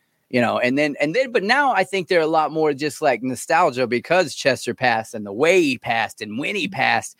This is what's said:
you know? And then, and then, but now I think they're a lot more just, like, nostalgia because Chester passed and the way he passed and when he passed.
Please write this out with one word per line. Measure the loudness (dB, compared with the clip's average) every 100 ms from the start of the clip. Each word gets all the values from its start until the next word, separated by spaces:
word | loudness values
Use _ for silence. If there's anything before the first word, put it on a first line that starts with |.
| _ _ _
you | 0
know? | 0 2
And | 0 0
then, | 0 0
and | -2 0
then, | 0
but | -2
now | 2 2 2
I | 2
think | 0 -2 0
they're | 2
a | 2
lot | 0 0
more | 0 0
just, | 0 -4 0
like, | 0 0
nostalgia | -2 -6 0 2 2 0 0
because | -2 0 0 0
Chester | 0 0 0 -2
passed | 0 0 0 -2
and | -10 -10
the |
way | 0 4 4
he | 4 -2
passed | -2 -2 -2 -6
and | -10 -8
when | -6 -6
he | -6
passed. | 0 2 0 -2 -18